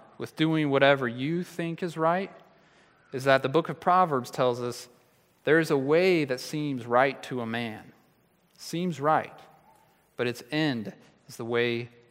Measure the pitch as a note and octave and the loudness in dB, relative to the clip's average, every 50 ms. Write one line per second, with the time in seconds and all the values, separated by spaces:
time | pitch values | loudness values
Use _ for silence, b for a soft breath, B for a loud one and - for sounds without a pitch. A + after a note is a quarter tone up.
0 | - - - - A#2+ A#2+ - - D#3 D#3+ D#3+ D#3 D3+ C#3+ C3+ C#3 C#3 C#3 C#3+ C3+ | -20 -20 -12 -12 -12 -12 -2 -2 0 2 2 2 2 2 4 6 6 6 6 4
1 | C3 A#2 A#2 B2 C3 D3 E3 F3 F3 - - - E3+ E3 - - G3 F3 D#3 E3 | 2 -4 -4 -4 -4 -4 -4 -4 -6 -6 -8 -8 -6 -6 -6 -6 -8 -8 -4 0
2 | D#3+ D#3+ E3+ F#3 G3+ - - - - _ b b b b b b b b b b | 0 2 2 0 -2 -6 -12 -18 -20 _ b b b b b b b b b b
3 | b _ - C3 B2+ C#3 C3+ C3+ - C3 C3+ D#3+ E3 - D#3 - - F#3 F3+ F#3 | b _ -10 -2 2 4 4 4 4 2 0 0 0 0 -6 -4 0 2 4 4
4 | F#3 E3+ D3 B2+ A#2+ - - - C3 B2+ B2 B2 B2 B2 A#2 - - - - _ | 4 4 2 -2 -2 -4 -2 0 0 0 0 0 -4 -6 -8 -8 -12 -18 -20 _
5 | _ _ _ _ _ _ _ _ _ C3+ D3+ E3 D#3+ D3+ D#3+ C#3 C3 C#3 D3+ E3 | _ _ _ _ _ _ _ _ _ 4 4 4 4 2 0 0 2 2 2 4
6 | F#3 F#3+ F3+ E3 D3 C3 B2+ B2+ - - - D#3 D3+ D3 C3+ B2+ A2+ A#2+ A#2+ B2 | 4 4 2 2 0 -2 -4 -6 -6 -8 -6 -6 -4 -4 -4 -6 -4 2 4 4
7 | C3+ C#3 C3 - - - C#3 B2 A#2 A2+ A2+ A#2 A#2 A2+ G#2+ G2+ - - - _ | 4 4 0 -4 -10 -8 -6 -6 -6 -4 -4 -6 -6 -6 -8 -12 -16 -20 -20 _
8 | _ _ _ _ _ _ _ _ _ _ _ _ - - - E3 F3+ F#3 D#3+ C3 | _ _ _ _ _ _ _ _ _ _ _ _ -14 -10 -6 -4 -4 -4 -4 -2
9 | C#3 D3+ D#3 C#3 - - - - - - - _ _ _ _ b b b b b | 0 2 2 2 0 -2 -10 -20 -20 -20 -20 _ _ _ _ b b b b b
10 | b b _ - A#2+ A#2+ A#2 - - - - D3+ D#3 D3+ C3 A#2 G#2 G2 - b | b b _ -4 -4 -4 -4 -6 -10 -6 -2 0 0 0 0 -2 -6 -8 -12 b
11 | b b b b b - - - A#2+ A2+ A#2+ A#2+ A#2+ A#2+ A#2 A#2 A#2+ A#2 - - | b b b b b -20 -14 -10 -6 -2 0 0 2 0 0 -4 -6 -10 -14 -20
12 | _ _ | _ _